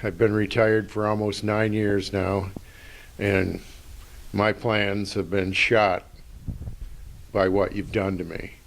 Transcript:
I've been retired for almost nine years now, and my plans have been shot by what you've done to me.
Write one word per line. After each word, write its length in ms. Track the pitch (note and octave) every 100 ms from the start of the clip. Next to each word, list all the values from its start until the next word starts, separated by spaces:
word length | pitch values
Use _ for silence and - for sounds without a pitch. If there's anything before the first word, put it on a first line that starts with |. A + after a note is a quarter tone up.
I've 160 | A2 F2
been 160 | A2+
retired 560 | G#2+ G2+ A#2+ A2 A2 G2
for 180 | G#2+ G#2+
almost 360 | G#2+ G#2 G2
nine 300 | G#2+ G#2+ A2
years 400 | G#2+ G#2+ G2+ F#2+
now, 380 | G2 F#2 G2 F#2+ F#2+ - - - - - -
and 420 | G2+ G2 F#2 F2 - - - - - - -
my 220 | G2 G#2
plans 600 | G2+ A#2+ G#2+ G2+ G2 G2
have 140 | - E2+
been 220 | G2 F#2
shot 520 | F#2+ - A2+ G#2 F2+ - - - - - - - - - - - - -
by 160 | G#2 F#2+
what 260 | F#2+ F#2+
you've 160 | G2+ F2+
done 260 | A2+ G2 F#2+
to 60 |
me. 300 | F2 E2 F2 -